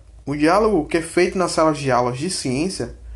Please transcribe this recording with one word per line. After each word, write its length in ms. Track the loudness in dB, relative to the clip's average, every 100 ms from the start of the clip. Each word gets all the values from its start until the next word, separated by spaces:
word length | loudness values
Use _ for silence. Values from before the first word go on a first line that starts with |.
| -20 -16
o 100 | -8
diálogo 520 | 0 2 4 2 0 0
que 100 | -2
é 60 |
feito 340 | 0 0 2 2
nas 160 | 0
salas 240 | 2 2 2
de 140 | 2
aulas 260 | 2 2 -2
de 140 | -6
ciência, 640 | -4 -4 -2 -2 -4 -8 -10 -16